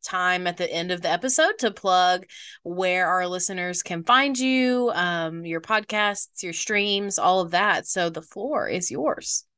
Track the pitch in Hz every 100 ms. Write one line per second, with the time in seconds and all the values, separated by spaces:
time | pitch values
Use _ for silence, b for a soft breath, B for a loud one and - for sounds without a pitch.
0 | - 185 180 180 180 175 175 170 175 175
1 | 170 170 262 262 330 - 233 - 196 180
2 | 180 185 185 B B B 170 175 185 180
3 | 175 185 180 180 180 190 180 175 - 170
4 | 165 247 277 254 262 262 254 247 240 202
5 | 175 170 165 165 170 165 165 220 214 214
6 | 208 202 - - 180 - - 208 208 196
7 | 202 196 180 185 170 175 208 170 - 190
8 | 170 165 160 - 240 262 - 180 175 139
9 | 285 - - - -